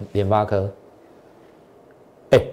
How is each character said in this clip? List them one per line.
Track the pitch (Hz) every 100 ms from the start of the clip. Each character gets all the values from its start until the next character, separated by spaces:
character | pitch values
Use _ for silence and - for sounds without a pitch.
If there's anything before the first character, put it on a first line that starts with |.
| 104
联 | 101 98
发 | 107
科， | 104 101 98 - - - - - - - - - - - - - - - -
哎， | 135 -